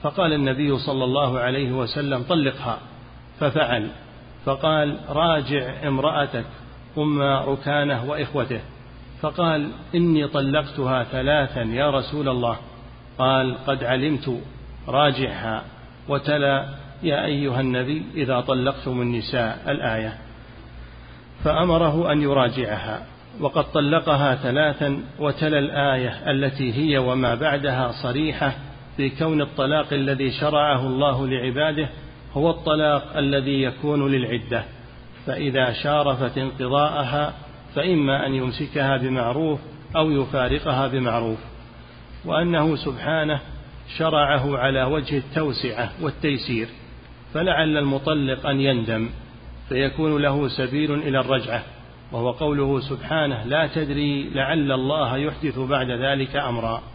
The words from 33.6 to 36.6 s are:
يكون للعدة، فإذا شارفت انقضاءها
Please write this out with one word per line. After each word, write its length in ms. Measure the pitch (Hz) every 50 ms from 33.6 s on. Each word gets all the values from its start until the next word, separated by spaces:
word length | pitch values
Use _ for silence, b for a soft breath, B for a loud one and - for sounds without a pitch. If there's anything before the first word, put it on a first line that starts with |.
| 131
يكون 480 | 127 123 - - 147 147 147 139 139
للعدة، 520 | 135 135 123 107 117 120 104 107 120 110 110 - - - - - - - - - - - -
فإذا 480 | - 131 - 151 139 127 135 131 123 113
شارفت 640 | - - 147 147 151 143 143 131 123 135 120 -
انقضاءها 960 | 135 135 135 131 -